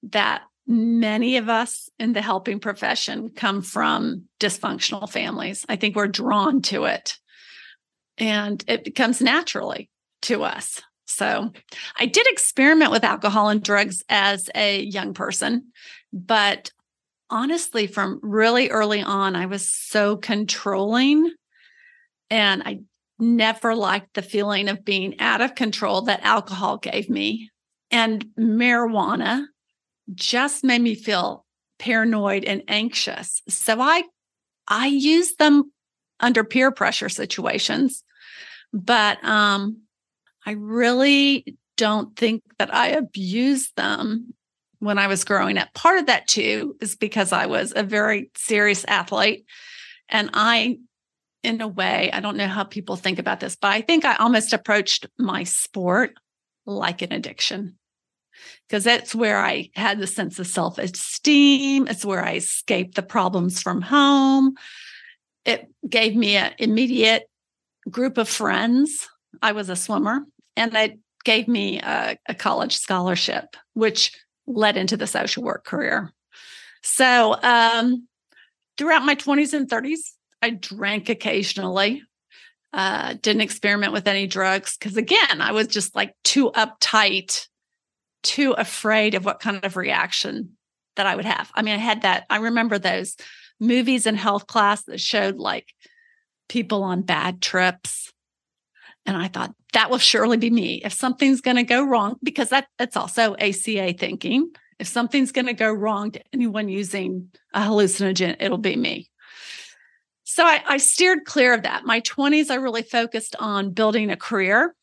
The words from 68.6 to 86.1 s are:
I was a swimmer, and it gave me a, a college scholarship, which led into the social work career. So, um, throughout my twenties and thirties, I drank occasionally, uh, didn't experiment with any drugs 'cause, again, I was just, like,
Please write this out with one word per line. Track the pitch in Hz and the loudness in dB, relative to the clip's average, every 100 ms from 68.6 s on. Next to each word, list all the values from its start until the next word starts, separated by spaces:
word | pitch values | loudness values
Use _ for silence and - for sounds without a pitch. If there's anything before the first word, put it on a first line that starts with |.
| 226 247 302 - - _ _ - | 2 4 2 0 -12 _ _ -4
I | 220 | -2
was | 208 190 | -2 -4
a | 180 | -6
swimmer, | - 202 208 262 285 _ _ - | -2 0 0 -2 -4 _ _ -2
and | 226 220 | 0 2
it | 214 214 _ _ | 0 -2 _ _
gave | - 220 214 | 0 2 2
me | 233 196 196 | 0 0 -4
a, | - - - - - | -4 -2 -4 -6 -10
a | |
college | - 196 - - - | -4 -2 -2 -2 -4
scholarship, | - 185 180 175 - - - - _ | -2 -2 0 -2 -2 -4 -8 -20 _
which | - 220 214 - - _ _ - | -2 0 2 -2 -2 _ _ -8
led | 240 214 208 | 0 2 2
into | 185 220 | -2 -2
the | 214 | -2
social | - 220 - | -4 -4 -4
work | 240 - - | -6 -8 -6
career. | - - - 180 _ _ - - - - - | -4 -2 -2 -6 _ _ -20 -20 -20 -20 -10
So, | - - 262 247 220 - | -6 2 4 6 4 4
um, | 240 240 226 233 240 247 - _ _ _ _ _ _ - | 4 6 4 4 0 0 -4 _ _ _ _ _ _ -6
throughout | 294 320 269 | 2 2 4
my | 285 | 0
twenties | - 285 294 | 2 2 2
and | 302 269 | 0 -2
thirties, | 233 262 320 - _ _ _ | -2 -4 -6 -8 _ _ _
I | 233 | -2
drank | 220 - 202 202 208 208 | -2 -10 -6 -4 -4 -4
occasionally, | 214 208 196 190 - 185 185 202 269 _ _ _ _ - _ _ | -4 -2 -2 -2 -4 -2 0 0 0 _ _ _ _ -20 _ _
uh, | 196 190 - - - | -2 -2 -2 -4 -4
didn't | 220 214 | 0 0
experiment | 214 - 208 208 202 | 0 -2 0 0 0
with | 208 196 | 0 0
any | 196 196 | 0 -2
drugs | 185 190 190 196 - | -2 0 0 -4 -10
'cause, | 214 202 | -6 -4
again, | 247 392 440 165 | 2 4 4 0
I | 220 | 0
was | 214 220 | 0 0
just, | 214 196 202 | -2 -4 -4
like, | 202 | -4